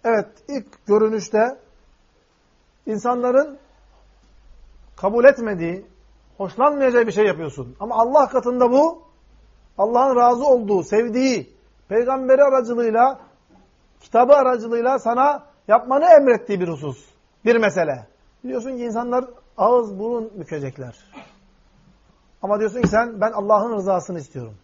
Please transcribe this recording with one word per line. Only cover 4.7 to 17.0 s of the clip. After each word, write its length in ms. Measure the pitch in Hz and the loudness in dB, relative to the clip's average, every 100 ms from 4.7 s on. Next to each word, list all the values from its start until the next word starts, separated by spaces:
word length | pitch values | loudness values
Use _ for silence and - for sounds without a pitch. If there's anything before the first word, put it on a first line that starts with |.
| - - | -20 -20
kabul 300 | - 196 233 | -6 -4 6
etmediği, 600 | 254 269 226 185 165 185 - _ _ _ _ - | 4 4 -6 -6 -6 -8 -14 _ _ _ _ -12
hoşlanmayacağı 720 | 196 - 285 294 262 240 226 | -12 0 0 2 2 2 0
bir 40 | |
şey 140 | 190 | 0
yapıyorsun. 500 | 214 160 156 139 120 - | 0 -2 -8 -12 -16 -14
Ama 160 | 214 | -6
Allah 320 | 226 233 302 269 | -2 2 2 2
katında 440 | 254 240 247 247 | 0 -2 0 2
bu, 320 | 262 320 330 _ _ _ _ _ _ _ - | 4 2 -2 _ _ _ _ _ _ _ -4
Allah'ın 380 | 202 240 269 | -2 2 2
razı 300 | 247 240 240 | 4 2 2
olduğu, 380 | 285 247 208 196 | 2 2 2 -2
sevdiği, 720 | 151 208 240 233 262 226 127 _ _ _ _ | 0 -2 0 -2 0 -2 -8 _ _ _ _
peygamberi 560 | 214 240 269 254 262 | -2 -2 -4 2 4
aracılığıyla, 760 | 285 269 226 240 233 226 254 262 - _ _ _ _ _ _ _ | 4 2 -2 -4 0 2 2 0 -18 _ _ _ _ _ _ _
kitabı 340 | _ 226 247 | _ 2 6
aracılığıyla 680 | 285 254 247 226 233 240 269 | 6 4 -2 -4 -2 -2 -2
sana 460 | 220 240 277 285 _ _ - | -2 0 0 -2 _ _ 0
yapmanı 380 | 220 247 269 | 0 2 0
emrettiği 540 | 349 311 269 226 226 196 | 6 6 6 0 -2 -6
bir 80 | 175 | -4
husus, 380 | 151 147 127 | -6 -10 -12